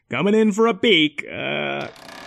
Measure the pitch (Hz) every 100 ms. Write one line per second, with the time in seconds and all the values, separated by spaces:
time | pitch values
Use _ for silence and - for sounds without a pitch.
0 | - 120 180 214 220 202 226 190 240 175
1 | 151 147 - - 135 147 147 143 139 -
2 | - -